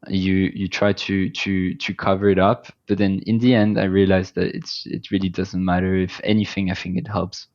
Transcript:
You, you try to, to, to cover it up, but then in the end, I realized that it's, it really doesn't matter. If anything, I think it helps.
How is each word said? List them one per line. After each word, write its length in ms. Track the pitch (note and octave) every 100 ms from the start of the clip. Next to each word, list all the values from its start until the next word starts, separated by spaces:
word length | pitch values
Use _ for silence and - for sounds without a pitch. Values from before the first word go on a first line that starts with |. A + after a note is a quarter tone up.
| -
You, 420 | F#2+ F#2+ F#2+ F#2
you 140 | - F#2+
try 260 | - G2+
to, 360 | G2+ - G2 F#2+
to, 440 | - - F#2+ F#2 F2+
to 180 | -
cover 360 | F#2+ - F#2+ G2+
it 100 | F#2+
up, 280 | F#2+ G#2+ - - _
but 100 | G2
then 240 | G2 F#2+ -
in 140 | A2+
the 140 | A#2+ B2
end, 240 | G#2 G#2+
I 60 | G2
realized 500 | F#2+ G2 F#2+ F#2 -
that 180 | -
it's, 300 | - - - -
it 260 | - A2
really 180 | G2 F#2+
doesn't 340 | E2+ F#2 F#2
matter. 320 | F#2 F2+ F#2 F#2+
If 240 | F#2 -
anything, 480 | - G#2+ G2+ - F#2+
I 40 | F2+
think 220 | F#2 F#2
it 100 | G2
helps. 400 | G#2 F2 - -